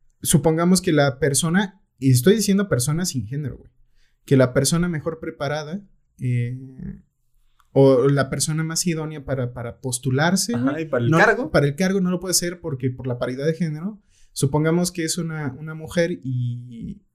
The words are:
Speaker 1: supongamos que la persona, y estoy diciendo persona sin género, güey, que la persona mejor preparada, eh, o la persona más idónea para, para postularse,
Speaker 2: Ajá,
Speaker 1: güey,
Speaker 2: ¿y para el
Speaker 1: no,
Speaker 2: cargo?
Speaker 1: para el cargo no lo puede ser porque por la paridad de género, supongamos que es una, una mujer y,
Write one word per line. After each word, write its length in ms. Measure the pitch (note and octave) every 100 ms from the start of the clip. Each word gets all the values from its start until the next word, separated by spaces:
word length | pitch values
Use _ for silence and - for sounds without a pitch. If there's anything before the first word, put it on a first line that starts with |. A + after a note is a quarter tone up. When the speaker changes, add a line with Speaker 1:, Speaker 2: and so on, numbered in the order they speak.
| _ _
Speaker 1:
supongamos 600 | - D3+ D#3+ D#3+ F3 F3+
que 100 | F3+
la 260 | D3+ C#3+ B2+
persona, 640 | D3 C#3 E3 F3+ G#3 - _ _
y 120 | C3
estoy 240 | B2 F3+ A3+
diciendo 340 | G3+ G3 G3+
persona 360 | B2+ C3+ D#3+ F3+
sin 200 | B2+ G2+
género, 320 | C#3+ C#3+ -
güey, 140 | - _ _ _ _ _ -
que 120 | C3
la 160 | B2+
persona 340 | C3+ C#3 E3+ F3
mejor 320 | D#3+ E3 D#3+
preparada, 640 | E3 - C#3+ D3 D3 G3+ - _ _ _
eh, 380 | B2+ A#2+ A#2+ B2+ C3 C3 - - _ _ _ _ _ _ _
o 360 | C3+ C3+ B2+ C#3
la 220 | C#3+ B2+
persona 340 | D3 D#3+ D#3
más 220 | D#3+ D#3+ F3+
idónea 400 | D#3+ D#3 D#3 C#3
para, 280 | C3+ A#2+
para 260 | B2+ A#2+ -
postularse, 720 | C3 B2+ C3 C3 E3 F#3 - A#3+
Speaker 2:
Ajá, 160 | C4
Speaker 1:
güey, 120 | C#4+
Speaker 2:
¿y 20 | D#3
para 160 | B2 A#2+
el 40 |
Speaker 1:
no, 60 | E3
Speaker 2:
cargo? 340 | A3+ G#3+ D4
Speaker 1:
para 140 | E3 C#3+
el 100 | C#3+
cargo 260 | F#3 G3
no 100 | F3+
lo 80 | F3+
puede 160 | F#3 E3+
ser 260 | F3 F3
porque 300 | E3 C3 D3
por 160 | B2+ B2+
la 100 | A#2+
paridad 280 | B2 B2+ D3+
de 80 | D#3+
género, 440 | E3 D3+ F#3 G#3+ _ _ -
supongamos 600 | - C3+ D3+ D#3+ E3+ F3
que 120 | -
es 140 | D#3+ F3+
una, 360 | E3 D#3 C#3+ B2+
una 140 | D#3+
mujer 380 | D#3+ D#3 F3 E3+ E3+
y, 800 | C3+ B2 A#2+ A#2+ B2 - - - _